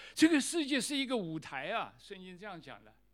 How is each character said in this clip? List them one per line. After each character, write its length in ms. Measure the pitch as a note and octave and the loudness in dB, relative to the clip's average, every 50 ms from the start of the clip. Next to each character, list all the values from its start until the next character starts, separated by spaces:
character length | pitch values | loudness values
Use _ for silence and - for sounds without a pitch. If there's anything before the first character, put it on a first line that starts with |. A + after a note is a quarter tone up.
| - - - | -18 -10 4
这 140 | - D#4 E4 | 6 6 8
个 100 | E4 C#4 | 8 6
世 280 | - - D#4 E4+ C#4+ | 4 2 0 -2 0
界 120 | B3+ D4 B3+ | 2 0 0
是 160 | - - D4 | 0 0 0
一 120 | C4+ C4+ | -2 0
个 100 | A#3 C4 | 0 0
舞 240 | A3+ F3+ D#3+ D#3+ D#3 | 0 0 -2 -4 -6
台 300 | - - C#3+ C3 C#3+ F3+ | -6 -8 -8 -6 -4 -4
啊， 240 | A3+ G#3+ D3+ G2+ - - | -2 -4 -4 -6 -10 -16
圣 240 | - - G3 F#3 | -18 -16 -16 -14
经 160 | F#3 F#3 F#3 E3+ | -14 -14 -14 -14
这 60 | G#3+ | -12
样 160 | G#3 F3+ D#3+ | -12 -12 -12
讲 240 | B2 C3 A2+ G#2 G#2+ | -14 -14 -16 -16 -18
的。 100 | G#2+ - _ _ _ | -20 -20 _ _ _